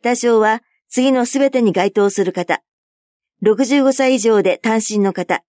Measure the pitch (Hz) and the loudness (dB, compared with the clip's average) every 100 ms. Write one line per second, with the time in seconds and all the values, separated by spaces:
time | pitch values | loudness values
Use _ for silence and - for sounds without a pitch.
0 | 233 247 240 226 214 226 _ _ _ - | -2 -2 2 2 2 0 _ _ _ 0
1 | 262 262 247 269 277 262 220 180 196 208 | 2 2 0 0 0 2 0 0 -2 0
2 | 202 196 185 180 175 156 _ _ _ _ | 0 0 -4 -4 -6 -6 _ _ _ _
3 | _ _ _ _ 208 214 247 285 269 269 | _ _ _ _ 0 0 0 2 2 2
4 | 262 262 220 214 185 - 220 220 - 208 | 0 0 2 2 0 -2 -2 -2 -2 -2
5 | 196 185 175 170 | -2 -4 -6 -6